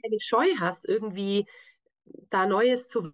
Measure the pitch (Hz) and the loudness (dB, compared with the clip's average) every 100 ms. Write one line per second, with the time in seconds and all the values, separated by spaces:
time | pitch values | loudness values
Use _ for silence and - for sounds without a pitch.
0 | 220 214 - 233 349 294 175 175 - 214 | -6 -6 0 2 4 2 -2 -4 -2 -2
1 | 214 190 196 202 202 - - _ _ _ | -2 -4 0 0 -2 -8 -20 _ _ _
2 | - - - 196 190 196 240 247 - 226 | -20 -20 -4 0 2 2 2 2 -2 -6
3 | 165 | -4